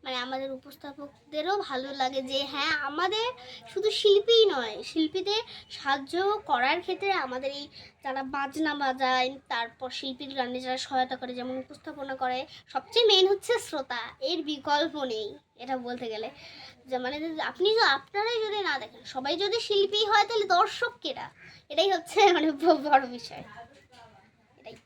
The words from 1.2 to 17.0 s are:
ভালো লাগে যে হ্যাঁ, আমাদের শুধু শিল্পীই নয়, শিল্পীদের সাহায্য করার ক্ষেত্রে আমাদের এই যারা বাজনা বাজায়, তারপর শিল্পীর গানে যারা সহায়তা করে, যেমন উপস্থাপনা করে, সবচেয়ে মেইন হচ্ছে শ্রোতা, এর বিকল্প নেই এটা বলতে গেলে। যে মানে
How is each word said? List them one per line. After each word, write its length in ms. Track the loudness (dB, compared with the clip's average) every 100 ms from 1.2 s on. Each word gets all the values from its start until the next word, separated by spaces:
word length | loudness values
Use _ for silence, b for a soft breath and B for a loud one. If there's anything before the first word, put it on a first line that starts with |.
| _ -6 -2 -2
ভালো 340 | -2 -6 -6
লাগে 300 | -4 -2 -2
যে 220 | -2 -4
হ্যাঁ, 340 | -2 -2 0 0
আমাদের 560 | -2 -2 0 0 -2 -4 B B -10
শুধু 180 | -2 -2
শিল্পীই 540 | 2 6 6 8 6 6
নয়, 380 | 4 -4 -8
শিল্পীদের 600 | -6 -2 0 -2 -2 -2 -2 B B
সাহায্য 720 | -8 -2 -2 -2 0 0 0 0
করার 360 | 2 2 0
ক্ষেত্রে 300 | -2 -4 0
আমাদের 400 | 0 -2 -4 -6
এই 160 | -6 -12 B B B
যারা 200 | -6 -6
বাজনা 520 | -4 -4 -4 -2 -2 0
বাজায়, 640 | -2 0 2 2 2 -2 _
তারপর 420 | -6 -6 -8 -10
শিল্পীর 460 | -8 -8 -8 -10 -4
গানে 240 | -4 -4
যারা 180 | -4 -6
সহায়তা 380 | -2 -2 -2 -4
করে, 180 | -8
যেমন 240 | -8 -6 -8
উপস্থাপনা 580 | -10 -14 -14 -12 -10 -4
করে, 320 | -2 -4 -6 B B
সবচেয়ে 380 | -10 -2 4 6
মেইন 220 | 8 6
হচ্ছে 320 | 2 0 -2
শ্রোতা, 380 | -2 -8 -6 -8 -8 -6
এর 240 | -4 -4
বিকল্প 600 | -4 -6 0 0 0 -2
নেই 340 | -6 -4 -8 -12 _ _
এটা 220 | -6 -6
বলতে 300 | -4 -8 -8
গেলে। 220 | -8 -8 -12 B B B B -6
যে 120 |
মানে 440 | -4